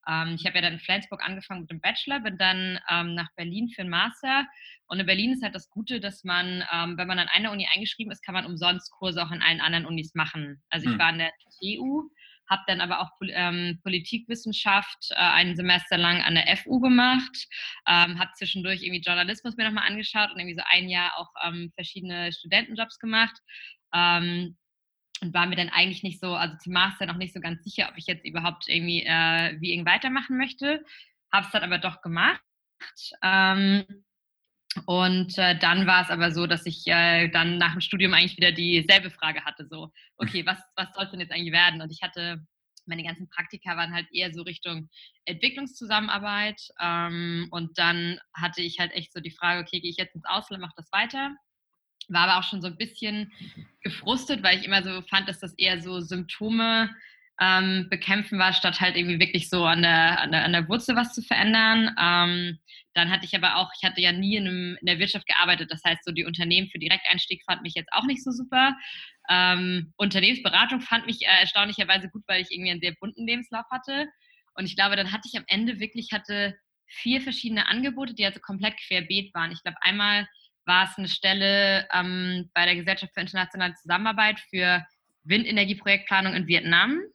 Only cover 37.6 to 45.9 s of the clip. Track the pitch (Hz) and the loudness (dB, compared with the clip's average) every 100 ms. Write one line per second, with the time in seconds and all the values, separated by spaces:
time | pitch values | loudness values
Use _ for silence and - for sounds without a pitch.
37.6 | 170 165 - 196 190 165 175 - 175 165 | 0 0 -4 2 6 6 6 4 2 2
38.6 | 170 170 156 196 190 - 156 156 151 - | 2 2 6 4 4 -6 -4 -4 -8 -10
39.6 | 156 160 160 _ _ _ - 170 170 185 | -16 -14 -16 _ _ _ -4 -2 -2 -4
40.6 | - - 180 196 196 185 175 170 170 165 | -6 -8 -8 -6 -6 -6 -8 -6 0 6
41.6 | 175 165 160 156 180 175 170 165 160 _ | 6 4 -10 -10 -10 -8 -8 -8 -12 _
42.6 | _ _ - 165 165 170 180 - 175 - | _ _ -12 -10 -8 -10 -10 -8 -10 -10
43.6 | 185 170 170 175 170 170 180 160 170 170 | -6 -4 -4 -6 -6 -4 -4 -6 -12 -10
44.6 | 180 165 160 - - _ - 170 254 262 | -8 -8 -10 -18 -20 _ -12 -2 -4 -4
45.6 | 277 - 226 | -12 -12 -4